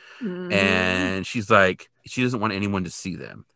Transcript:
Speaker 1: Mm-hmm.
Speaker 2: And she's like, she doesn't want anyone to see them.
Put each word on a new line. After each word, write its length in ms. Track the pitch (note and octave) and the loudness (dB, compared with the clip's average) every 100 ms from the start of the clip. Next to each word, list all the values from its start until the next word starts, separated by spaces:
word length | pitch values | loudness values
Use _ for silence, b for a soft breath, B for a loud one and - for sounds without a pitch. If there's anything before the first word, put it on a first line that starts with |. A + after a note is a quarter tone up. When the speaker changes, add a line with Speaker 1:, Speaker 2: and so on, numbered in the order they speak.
| B B | B B
Speaker 1:
Mm-hmm. 320 | A3 F3+ F3+ | -8 -6 -2
Speaker 2:
And 720 | G2+ F#2+ F#2 F#2 F#2 F#2 F#2+ F#2 | 2 2 2 2 0 -2 -4 -6
she's 220 | A#2+ G#2 | -6 4
like, 400 | G#2+ F#2+ F#2 - _ - | 6 6 2 -10 _ -8
she 180 | - | -2
doesn't 160 | B2+ B2 | 0 0
want 140 | G#2+ | -2
anyone 300 | G2 G2+ G2 F2 | 0 0 0 -2
to 40 | |
see 260 | - F#2+ E2 | -6 -8 -8
them. 300 | B1 G#1+ - | -12 -16 -20